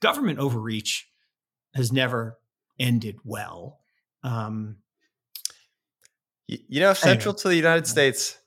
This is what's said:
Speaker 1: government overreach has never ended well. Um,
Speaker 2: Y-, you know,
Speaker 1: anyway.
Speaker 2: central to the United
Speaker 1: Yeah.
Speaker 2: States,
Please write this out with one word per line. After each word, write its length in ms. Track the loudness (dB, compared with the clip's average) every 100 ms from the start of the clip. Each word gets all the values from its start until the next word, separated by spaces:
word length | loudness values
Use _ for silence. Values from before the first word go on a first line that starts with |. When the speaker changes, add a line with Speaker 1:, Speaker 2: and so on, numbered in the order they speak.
Speaker 1:
government 400 | 0 0 -2 0
overreach 680 | -2 -2 -4 -6 -4 -8 -8 _ _ _ _ _ _
has 180 | -2 0
never 460 | 2 0 0 -6 -10 _ _ _ -4
ended 380 | 0 0 -2 -10 -12
well. 540 | -10 -10 -12 -18 -20 _ _ _ _
Um, 540 | -6 -4 -4 -6 -8 -12 _ _ _ _ _ -12 -12 -14 _ _ _ _ _ _ _ _ -14
Speaker 2:
Y-, 120 | -12 -4
you 100 | 2
know, 120 | 4
Speaker 1:
anyway. 80 | 4
Speaker 2:
central 340 | 4 4 2
to 140 | -2 2
the 60 | 4
United 300 | 4 4 2
Speaker 1:
Yeah. 60 |
Speaker 2:
States, 460 | 2 4 2 -4 -8